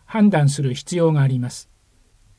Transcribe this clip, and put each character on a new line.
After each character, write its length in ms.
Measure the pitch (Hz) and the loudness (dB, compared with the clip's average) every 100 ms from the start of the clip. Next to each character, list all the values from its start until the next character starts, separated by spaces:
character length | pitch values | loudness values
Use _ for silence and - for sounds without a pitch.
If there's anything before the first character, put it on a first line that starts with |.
| - | -6
判 240 | 220 202 | 2 2
断 200 | 160 143 | 4 2
す 120 | - | 0
る 120 | 135 | -4
必 240 | 127 - 175 | -6 -6 -2
要 160 | 160 | 0
が 80 | 151 | 2
あ 60 | 135 | 0
り 120 | 127 | -2
ま 100 | 123 | -6
す。 200 | - - _ _ _ _ _ _ | -12 -20 _ _ _ _ _ _